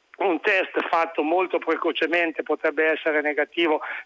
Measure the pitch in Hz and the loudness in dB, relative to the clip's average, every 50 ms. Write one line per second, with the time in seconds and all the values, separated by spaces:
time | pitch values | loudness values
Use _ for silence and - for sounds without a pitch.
0 | _ _ - - 180 202 165 - - 214 196 190 170 - - - - - 175 165 | _ _ -6 -2 0 0 0 0 2 2 2 2 2 0 -2 -4 -2 0 2 2
1 | 165 165 - - 147 156 175 185 185 175 - 165 - 165 160 151 - 165 - - | 2 0 0 -2 0 2 2 2 2 2 0 -2 0 0 -2 0 0 -2 -2 0
2 | 165 147 170 175 170 165 147 - 135 - 151 - - 160 147 156 156 160 156 - | 0 0 0 0 0 0 -2 -4 -4 -4 -2 -2 -2 -2 0 2 2 2 0 0
3 | - 165 151 151 147 151 143 151 147 - - 170 170 156 151 139 - - - - | 0 0 0 0 0 0 0 -2 -2 -2 0 0 2 2 2 0 -2 -6 -10 -12
4 | - | -8